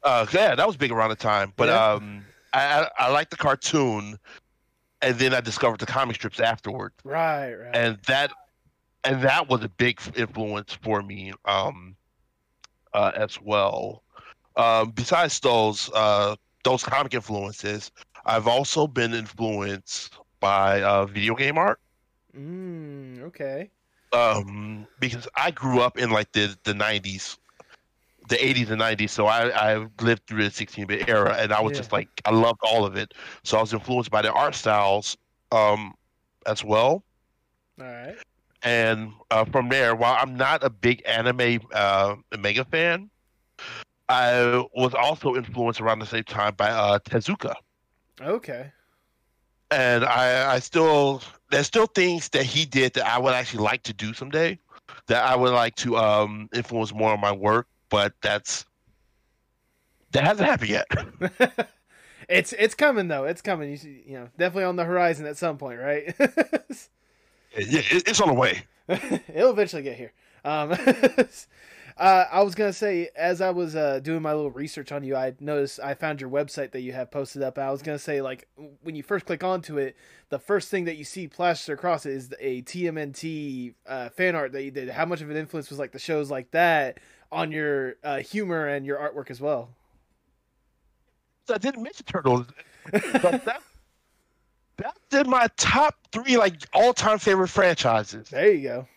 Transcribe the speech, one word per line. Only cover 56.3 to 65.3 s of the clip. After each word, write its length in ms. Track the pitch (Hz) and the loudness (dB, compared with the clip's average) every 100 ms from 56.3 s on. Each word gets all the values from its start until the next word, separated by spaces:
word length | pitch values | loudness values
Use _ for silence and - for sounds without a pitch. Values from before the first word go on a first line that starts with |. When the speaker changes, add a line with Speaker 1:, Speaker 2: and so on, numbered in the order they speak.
| 107 107 117 | -2 -8 -6
Speaker 1:
influence 360 | 117 117 110 | -4 -4 -4
more 200 | 107 110 | 0 0
on 80 | 107 | 2
my 120 | 101 | 0
work, 360 | 101 104 110 120 _ _ | 0 2 2 0 _ _
but 240 | 104 101 - | 0 0 0
that's, 440 | 104 104 - - - _ _ _ _ _ _ _ _ _ _ _ _ _ _ | -2 -2 -4 -10 -10 _ _ _ _ _ _ _ _ _ _ _ _ _ _
that 120 | 139 | 2
hasn't 260 | 143 208 196 | 4 4 2
happened 200 | - 110 | 2 0
yet. 180 | 101 - | -2 -2
Speaker 2:
<laughs> 800 | - - - 180 - 247 - - _ _ _ - - - | -4 -6 -6 -6 0 0 0 -6 _ _ _ -20 -20 0
It's, 260 | 180 185 | 0 0
it's 200 | 220 214 | 0 0
coming 340 | - 294 240 180 | 4 2 4 0
though. 180 | 147 135 | -2 -2
It's 160 | 175 | -4
coming. 280 | - 180 147 | -4 -4 -4
You 80 | 143 | -10
see, 260 | 151 135 - | -16 -20 -18
you 60 | |
know, 160 | 135 120 - | -16 -16 -4
definitely 260 | 175 180 | -2 0
on 120 | 185 175 | -2 -2
the 80 | |
horizon 440 | 170 180 175 151 | -2 2 2 0
at 100 | 151 | -6